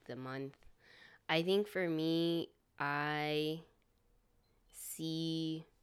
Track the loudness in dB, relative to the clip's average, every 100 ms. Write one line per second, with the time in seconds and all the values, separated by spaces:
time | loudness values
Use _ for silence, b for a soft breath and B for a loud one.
0 | -10 -10 -6 -6 -8 -12 -20 -20 B B
1 | B B 0 2 4 4 2 0 0 2
2 | 2 2 2 2 -2 _ _ -4 -2 0
3 | 0 0 0 0 0 -2 -8 _ _ _
4 | _ _ _ _ _ _ _ -16 -12 -6
5 | -4 -2 0 0 -2 -4 -8 _